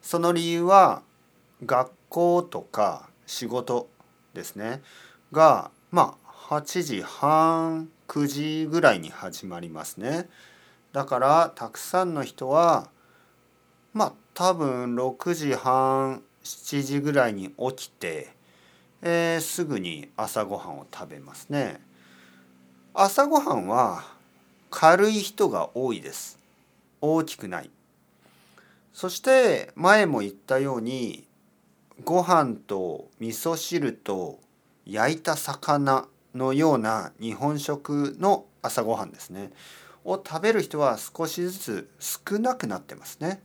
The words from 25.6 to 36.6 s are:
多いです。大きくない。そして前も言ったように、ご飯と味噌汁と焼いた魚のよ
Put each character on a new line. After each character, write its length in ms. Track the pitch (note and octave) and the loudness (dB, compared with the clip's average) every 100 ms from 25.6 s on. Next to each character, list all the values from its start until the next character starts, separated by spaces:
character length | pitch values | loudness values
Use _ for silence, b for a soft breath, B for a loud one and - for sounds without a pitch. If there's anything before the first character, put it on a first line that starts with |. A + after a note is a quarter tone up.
| D2 A#2 | -4 -4
多 160 | B2+ | -4
い 80 | G2+ | -4
で 100 | C#2 | -8
す。 280 | - - - _ _ _ _ _ _ | -12 -14 -18 _ _ _ _ _ _
大 240 | D3+ D#3+ | 0 2
き 140 | D#3+ - | 0 -8
く 100 | G2+ | -10
な 140 | F2 | -10
い。 80 | - _ _ _ _ _ b b b b b b b | -12 _ _ _ _ _ b b b b b b b
そ 160 | - F#3 | -10 -8
し 100 | F#3 | -4
て 520 | C4 C4 A#3+ D3 - - | 4 6 6 2 -4 0
前 320 | F3 G#3+ F#3+ | 6 6 6
も 120 | B2+ | 0
言 100 | G2+ | -4
っ 20 | |
た 260 | G2 - C3 | -8 -2 0
よ 180 | C#3 B2+ | 0 -4
う 40 | |
に、 460 | A2+ C3 A2+ - _ _ _ _ _ _ _ - | -6 -6 -6 -8 _ _ _ _ _ _ _ -14
ご 200 | - F3 | 0 0
飯 320 | F3 F3 C3+ A2 | 4 4 4 -4
と 540 | - G2 F2+ - - _ | -6 -4 -4 -6 -12 _
味 120 | A2+ | -10
噌 240 | A2 E3 E3 | -6 -4 -4
汁 380 | - F3 C#3 | -4 -2 -2
と 460 | A2 - F#2+ F2 - _ _ _ _ - | -6 -6 -6 -6 -12 _ _ _ _ -10
焼 280 | G#2 A#2+ | 0 0
い 60 | D#3+ | 0
た 180 | E3 D3+ | -4 -4
魚 720 | - C#3 - D3 C#3 C3 - _ _ | -6 -8 0 2 4 2 0 _ _
の 180 | B2+ C3 | -4 -2
よ 220 | C3+ | 2